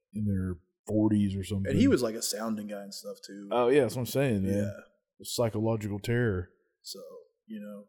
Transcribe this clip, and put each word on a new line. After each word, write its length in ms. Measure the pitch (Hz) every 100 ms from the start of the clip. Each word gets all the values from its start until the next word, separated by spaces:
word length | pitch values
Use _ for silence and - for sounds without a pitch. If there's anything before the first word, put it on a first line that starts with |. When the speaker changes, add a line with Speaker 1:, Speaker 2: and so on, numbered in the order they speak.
| _
Speaker 1:
in 120 | 104 104
their 320 | 95 92 87 _ _ -
forties 500 | 107 107 104 101 98
or 80 |
something. 280 | 95 98 98
Speaker 2:
And 80 | -
he 80 | 269
was, 160 | 175
like, 120 | 117 113
a 60 |
sounding 460 | - 104 113 107 104
guy 160 | 101
and 100 | 101
stuff, 240 | - 101 98 -
too. 220 | 101 101
Speaker 1:
Oh, 180 | 117 123
yeah, 120 | 143
that's 140 | 120 127
what 60 |
I'm 40 | 117
saying, 380 | 135 139 101 95
man. 120 | 98
Speaker 2:
Yeah. 140 | 104 - - _ _ _
Speaker 1:
Psychological 720 | - - 117 107 113 113 104 101
terror. 500 | 120 120 117 92 87 _ _ _
Speaker 2:
So, 160 | - 98 92 82 - _ -
you 120 | 107
know, 260 | 104 104